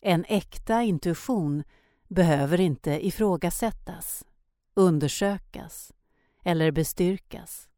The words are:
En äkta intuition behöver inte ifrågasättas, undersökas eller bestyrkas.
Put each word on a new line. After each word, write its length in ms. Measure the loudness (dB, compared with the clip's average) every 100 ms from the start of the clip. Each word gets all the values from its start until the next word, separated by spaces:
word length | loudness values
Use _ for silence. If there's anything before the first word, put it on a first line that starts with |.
En 240 | 2 0 2
äkta 540 | -2 -2 -12 -2 0
intuition 800 | 2 0 -2 -4 -2 -2 0 -2 -6 _ _ _ _
behöver 520 | 2 4 4 2 2
inte 480 | 2 0 -2 -2 -2
ifrågasättas, 1160 | 0 0 0 -2 -2 -4 -4 -12 -12 -10 -12 -14 _ _ _ _
undersökas 1200 | 4 4 6 0 0 -2 -2 -10 -16 -16 -16 -20 -20 _ _ _ _
eller 280 | -2 2 2
bestyrkas. 1000 | 2 -2 0 0 0 _ -16 -14 -18 -18